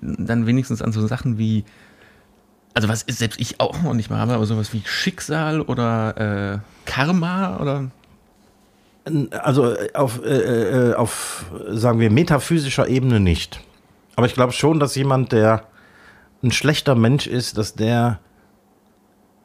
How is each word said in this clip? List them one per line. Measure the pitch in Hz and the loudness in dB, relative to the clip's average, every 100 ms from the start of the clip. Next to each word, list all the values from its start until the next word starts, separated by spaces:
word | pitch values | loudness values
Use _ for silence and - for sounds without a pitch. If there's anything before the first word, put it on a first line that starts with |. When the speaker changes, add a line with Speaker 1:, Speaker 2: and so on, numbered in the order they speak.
Speaker 1:
dann | 67 - 101 117 113 | -8 -6 -2 0 2
wenigstens | 127 127 117 | 0 0 -4
an | 120 | -2
so | 110 107 | -2 -2
Sachen | 123 131 110 | -2 -4 -2
wie, | 110 110 104 - - _ - _ _ _ _ _ _ | 0 0 -2 -10 -20 _ -20 _ _ _ _ _ _
also | - 107 | -2 0
was | 110 | -2
ist, | - 120 | -4 -4
selbst | 113 - | -4 -4
ich | 117 - | -6 -2
auch | 123 143 | -4 -2
noch | 165 | -2
nicht | 113 107 | -2 -2
mal | 107 | -2
habe, | 110 | 0
aber | 120 107 | 0 0
sowas | 110 104 | -2 -4
wie | 110 - | -6 -6
Schicksal | - - - - 151 156 156 | -4 -4 -4 -4 -2 -2 -2
oder, | 147 120 117 117 110 - 107 101 101 | -2 -2 0 0 -2 -2 -2 -2 -4
äh, | 101 107 - - | -6 -8 -16 -8
Karma | - 143 185 165 185 190 185 | -2 0 0 -2 -2 -4 -4
oder? | 147 139 131 - _ _ _ _ _ _ _ _ _ _ - 156 131 101 | -4 -4 -6 -12 _ _ _ _ _ _ _ _ _ _ -4 -2 -2 -4
Speaker 2:
Also, | 101 131 123 | 0 2 2
äh, | 110 107 | 0 -4
auf, | - 135 117 | -2 -2 -2
äh, | - 135 107 120 101 127 123 | -2 0 2 0 0 2 2
äh, | |
auf, | - 113 - - - 87 87 - | 2 0 -4 -10 -10 -12 -12 -8
sagen | 110 120 117 | 0 2 4
wir, | 113 | 6
metaphysischer | 107 170 147 - 170 139 - - | 4 4 2 2 0 0 -2 0
Ebene | 131 127 113 | 2 2 4
nicht. | 95 80 - - - _ _ _ _ - | 4 2 -2 -14 -20 _ _ _ _ 0
Aber | 120 | 0
ich | |
glaub | - 123 | 2 0
schon, | 123 143 160 | 2 2 4
dass | 139 | 2
jemand, | - 135 131 120 | 0 2 2 2
der | 117 110 110 - _ - - - - _ _ | 4 4 4 0 _ -20 -20 -20 -20 _ _
ein | 123 | -2
schlechter | - 135 151 - | 0 0 0 2
Mensch | 127 113 139 - | 4 4 2 0
ist, | 123 120 - | -4 -4 -4
dass | 104 | -6
der | - 110 120 120 110 _ _ _ _ _ _ _ _ _ _ _ _ | -2 0 2 0 -2 _ _ _ _ _ _ _ _ _ _ _ _